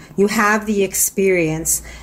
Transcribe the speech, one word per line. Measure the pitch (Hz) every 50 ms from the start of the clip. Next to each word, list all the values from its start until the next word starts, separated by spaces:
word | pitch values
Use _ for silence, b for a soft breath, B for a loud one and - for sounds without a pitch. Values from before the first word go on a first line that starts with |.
| B B B
you | 190 202
have | 208 214 226 208 208 214 214 208
the | 214 208 196 190
experience, | 190 - - - - - 202 190 190 185 175 160 156 156 160 160 - - - B B B B